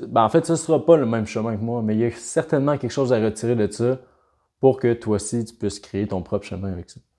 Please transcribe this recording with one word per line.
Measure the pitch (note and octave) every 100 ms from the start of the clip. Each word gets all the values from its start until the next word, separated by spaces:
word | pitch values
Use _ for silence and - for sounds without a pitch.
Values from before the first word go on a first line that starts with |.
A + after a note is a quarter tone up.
| -
Ben, | -
en | A2
fait, | E3 E3
ce |
sera | E3 - D#3 D#3
pas | E3
le | A#2+
même | A2+ G#2
chemin | A2+ A2 G#2+
que |
moi, | A2+ A#2+
mais | A2
il | G#2+
y |
a | A#2
certainement | - - - E3 D3+ C#3 C#3+
quelque | A#2+
chose | - C3
à | B2
retirer | A2 G#2+ A#2 A#2+
de | G#2
ça | - A#2+ B2+ - _ _ _ _ -
pour | C3+ C3
que | B2
toi | A#2 A2 G#2
aussi, | - A#2+
tu | A2
puisses | - G#2 -
créer | - G2 G#2
ton | F#2+
propre | F2 G#2
chemin | - F2+ G2
avec | F2+ E2
ça. | - _